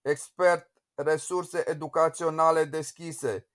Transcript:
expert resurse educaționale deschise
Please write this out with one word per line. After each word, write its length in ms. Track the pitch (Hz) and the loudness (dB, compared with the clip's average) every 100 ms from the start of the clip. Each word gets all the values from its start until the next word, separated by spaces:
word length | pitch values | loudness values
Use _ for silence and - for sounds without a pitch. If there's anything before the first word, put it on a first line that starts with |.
expert 680 | 135 147 - _ 180 170 - _ _ | -2 -4 -4 _ 4 4 -2 _ _
resurse 720 | - 143 156 - 180 175 170 - | -4 0 0 0 -4 -4 -4 -4
educaționale 960 | 156 151 165 160 160 165 160 160 160 | -4 -4 2 2 2 -4 2 4 4
deschise 840 | 156 156 147 - 165 147 131 98 - | 2 -2 -8 -12 -12 -6 -4 -4 -8